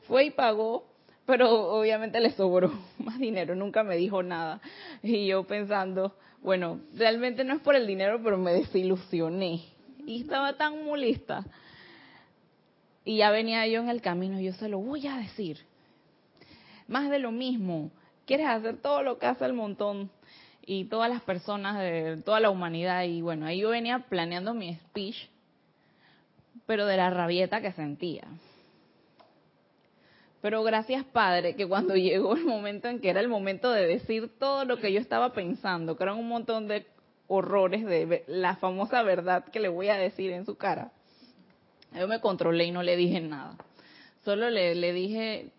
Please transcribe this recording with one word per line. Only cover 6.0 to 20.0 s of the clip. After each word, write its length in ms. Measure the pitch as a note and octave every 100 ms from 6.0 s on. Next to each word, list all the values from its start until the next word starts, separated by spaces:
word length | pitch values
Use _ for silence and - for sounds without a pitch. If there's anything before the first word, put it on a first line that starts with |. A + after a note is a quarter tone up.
| G3 - - -
"Bueno, 380 | - F#3 E3+ E3 -
realmente 500 | - A3+ A3+ B3 A#3
no 100 | C4
es 60 | C#4
por 140 | C#4+ C#4+
el 100 | A3
dinero", 340 | F#3+ G3 A3+
pero 140 | A3+ F#3+
me 140 | F3+
desilusioné. 1080 | F3 D4 F#3+ F#3 F#3 - E3+ D#3+ F3+ F#3 E3+ - _ - - D4
Y 160 | A3+
estaba 340 | D4+ C#4 C#4 C#4
tan 280 | D4+ D4+ D4+
molesta. 580 | D4 B3 - - - - - - - - - - - _ _ _ _ _ _ _ _
Y 140 | - G#3+
ya 120 | G#3
venía 360 | G#3+ A3+ A3+ A3+
yo 140 | A3+
en 100 | A#3+
el 100 | A#3+
camino, 400 | A3+ F3 F#3 F#3+
"Yo 140 | F#3+
se 140 | F#3 G#3+
lo 80 | G3
voy 280 | A3 D4 C#4
a 100 | C4+
decir. 400 | G3 - F#3 D3+ - _ _ _ _ _ _ _ - - - - -
Más 240 | B3 C#4+
de 80 | C#4+
lo 120 | B3
mismo. 600 | A3+ B3+ B3 F#3 E3 D3+ - _ _ -
Quieres 200 | C#4 D4+
hacer 320 | A3+ A3 -
todo 240 | C#4+ C#4+
lo 160 | C#4 B3
que 80 | A#3+
hace 180 | B3+
el 80 | B3+
montón 580 | B3 G#3 F#3+ G#3 G3+